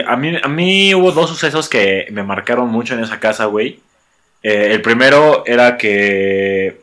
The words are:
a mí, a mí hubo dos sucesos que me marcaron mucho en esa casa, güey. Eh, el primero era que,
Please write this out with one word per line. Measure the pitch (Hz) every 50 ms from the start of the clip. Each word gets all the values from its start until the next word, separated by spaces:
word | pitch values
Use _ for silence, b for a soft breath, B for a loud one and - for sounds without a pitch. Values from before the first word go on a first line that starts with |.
| - -
a | 120
mí, | 123 139 160 170 -
a | - 139
mí | 147 165 175 185 196 196 196 196 190
hubo | 185 180 185
dos | 160 156 170 165
sucesos | 170 - 175 151 143 160 151 -
que | - 120 98 98 95 95 - -
me | 104 104 98
marcaron | 98 98 101 - - 120 120 123 120
mucho | 113 117 117 - 127
en | 117 113
esa | 107 107 101
casa, | - 110 107 - 110
güey. | 107 104 107 110 135 - - _ _ _ _ _ _ _ _ _ _ _ _ -
Eh, | 110 107 104 104 101
el | 110 107
primero | - 113 117 120 131 135 143 147 151 151 143 131 -
era | - 120 120 123 123 123 120
que, | - 107 101 101 101 101 98 98 98 98 98 98 98 98 98 95 95 95 - -